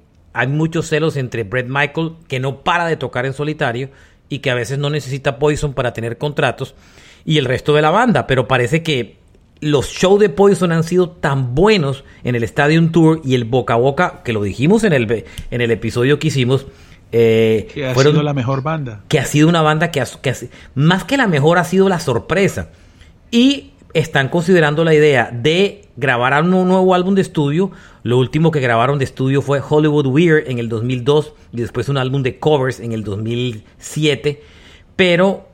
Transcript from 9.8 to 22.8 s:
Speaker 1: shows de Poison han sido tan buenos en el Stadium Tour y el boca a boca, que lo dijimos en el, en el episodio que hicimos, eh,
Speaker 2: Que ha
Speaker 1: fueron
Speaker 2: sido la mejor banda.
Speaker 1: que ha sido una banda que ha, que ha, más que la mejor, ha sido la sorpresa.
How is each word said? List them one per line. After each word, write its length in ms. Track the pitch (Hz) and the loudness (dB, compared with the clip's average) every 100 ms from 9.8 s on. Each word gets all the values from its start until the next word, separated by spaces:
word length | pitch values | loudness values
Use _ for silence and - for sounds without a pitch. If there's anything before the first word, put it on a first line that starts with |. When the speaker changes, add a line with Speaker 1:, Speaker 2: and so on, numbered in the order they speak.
| - | 0
Speaker 1:
shows 320 | - 185 202 | 0 2 4
de 80 | 208 | 4
Poison 420 | 165 202 190 180 | 4 4 4 2
han 120 | 165 | 0
sido 240 | 160 180 175 | 0 0 0
tan 440 | - 156 139 127 | -2 -2 -2 -2
buenos 500 | 127 202 208 139 131 - - | 2 4 4 0 -4 -12 -10
en 100 | 120 | -4
el 80 | 120 | -2
Stadium 460 | 113 - 147 160 165 | -2 0 2 4 4
Tour 300 | 170 160 160 | 4 4 2
y 100 | 135 | 0
el 100 | 127 | -2
boca 300 | 117 127 120 | 0 -2 0
a 20 | 117 | 2
boca, 420 | 131 139 180 - | 2 0 -2 -4
que 80 | - | -6
lo 100 | 107 | -4
dijimos 420 | 101 92 143 220 | -4 0 2 2
en 80 | 208 | 4
el, 320 | 143 107 113 - - - | 2 0 -4 -6 -14 -8
en 100 | 123 | -4
el 100 | 120 | -2
episodio 480 | 110 113 120 127 143 | -2 -2 -2 0 0
que 100 | - | 0
hicimos, 380 | 135 120 135 - - - - - | 0 0 -2 -4 -18 -20 -20 -4
eh, 560 | 117 113 113 113 110 - | 2 4 4 2 0 -4
Speaker 2:
Que 140 | - 131 | -8 -4
ha 80 | |
Speaker 1:
fueron 180 | 127 143 | 2 2
Speaker 2:
sido 100 | 147 | 2
la 120 | 147 | 0
mejor 280 | 143 120 135 | -2 -2 -4
banda. 400 | 139 160 131 104 - | -4 -6 -8 -12 -4
Speaker 1:
que 100 | 151 | -2
ha 60 | |
sido 240 | 131 147 156 | 0 2 4
una 140 | 170 | 4
banda 280 | 156 156 170 | 2 0 -2
que 100 | 143 | -4
ha, 40 | 120 - | -6 -6
que 100 | 135 | -6
ha, 40 | 113 123 - - | -6 -10 -18 -10
más 300 | - 156 185 | -2 2 0
que 120 | - 277 | 0 -2
la 100 | 233 | 0
mejor, 300 | 151 147 175 | 2 2 2
ha 80 | |
sido 240 | 170 190 190 | 2 2 2
la 120 | 175 | 0
sorpresa. 720 | 151 113 - 170 196 - 90 - | -2 -4 -2 0 0 -2 -10 -14